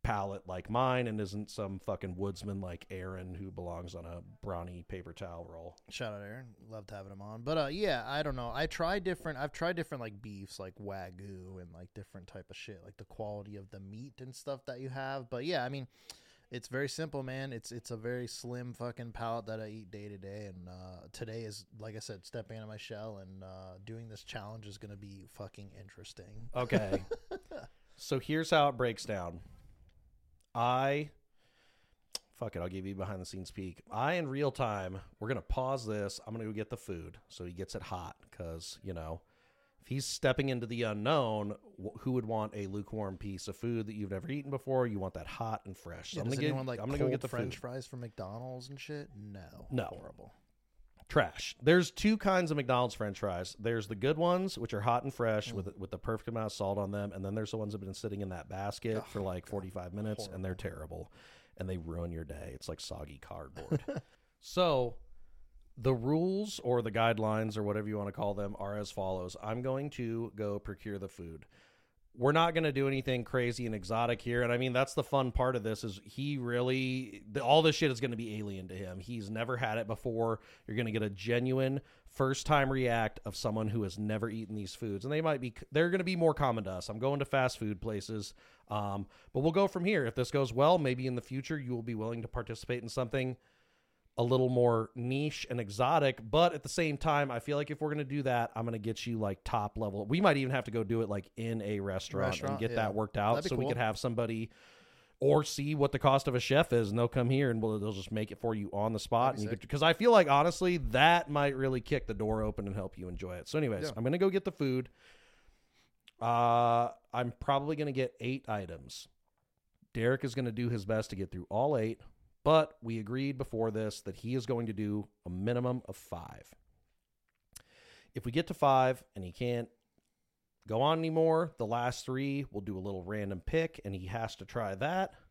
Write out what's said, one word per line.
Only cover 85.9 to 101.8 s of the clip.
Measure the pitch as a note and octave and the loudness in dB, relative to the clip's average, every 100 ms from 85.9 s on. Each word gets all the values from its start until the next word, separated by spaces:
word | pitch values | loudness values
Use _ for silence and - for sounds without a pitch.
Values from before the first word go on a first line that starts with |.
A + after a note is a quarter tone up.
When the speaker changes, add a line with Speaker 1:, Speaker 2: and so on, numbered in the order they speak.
Speaker 1:
gonna | F#3 | 4
be | F3+ F3+ | 2 4
more | E3 | 4
common | D3 C#3 A2+ | 6 2 2
to | F#2+ | -2
us. | F#2 - | -4 -6
I'm | A2 | 0
going | C3 C#3+ | 0 2
to | C#3 | 2
fast | C3+ B2+ - | 4 4 2
food | G#2+ G2+ | -2 -2
places. | A2 G#2 - A2 G2+ - - - _ | -2 -4 -4 -6 -6 -12 -20 -20 _
Um, | G#2+ G2+ G2+ G2 - - | -2 -2 -4 -6 -12 -4
but | B2+ | 2
we'll | D3+ | 4
go | E3+ G3 | 4 4
from | F#3 | 2
here. | F3 G3 A#2+ | 2 2 2
If | |
this | A#2+ B2 | 0 2
goes | C#3+ C3 | 2 2
well, | A#2 D3 F3+ | 6 6 8
maybe | C#3 B2+ C3 | 4 0 -2
in | B2 | -4
the | |
future | - C3 C3+ D#3 | -4 -8 -4 -4
you | B2 | -2
will | A#2+ | -4
be | A#2 A2 | -4 -4
willing | A2 A#2 | -2 -4
to | A2+ | -6
participate | B2 A2 A2+ - B2 | -6 -6 -8 -4 -4
in | A#2 | -2
something | - A#2+ C3+ B2+ B2 _ _ _ _ _ _ _ - | -2 0 2 0 -2 _ _ _ _ _ _ _ 0
a | |
little | A#2+ C3 B2+ | 4 6 6
more | B2 A#2+ A2+ A2 | 6 6 6 2
niche | B2 A#2+ C3+ D3+ - - | -4 -2 0 0 -2 -4
and | B2 | -4
exotic, | G2+ G2+ B2+ D#3+ C#3 A#2 A2 | -2 2 6 6 4 2 4
but | D3 F3 | 6 6
at | D3+ | 4
the | - | -4
same | - D#3+ C#3 | 0 0 2
time, | E3 D3 C#3 | 4 4 4
I | A#2+ | 0
feel | - C#3+ | 0 0
like | D3 | 0
if | D3 | -2
we're | D3+ | -2
gonna | D3+ | -2
do | C#3 C#3+ | -2 0
that, | C3+ A#2+ A#2 A2+ | 4 4 2 0
I'm | |
gonna | A#2 A2+ | -2 -2
get | G#2+ A2 A#2+ | -2 -2 -2
you, | A2+ | 0
like, | G#2 G2 | 0 0
top | - A#2 G#2 - | 0 0 0 -2
level. | G#2+ G2 G#2 | -2 -2 2
We | D#3+ | 6
might | G3 C#3+ | 6 6
even | C3 | 2
have | C3 | 0
to | - | 0
go | A2+ | -2
do | G#2 A2+ | 2 2
it, | A2 | 2
like, | G2+ - - | -2 -4 -6
in | A2+ A2+ | -4 -2
a | G#2 G#2 | -2 -2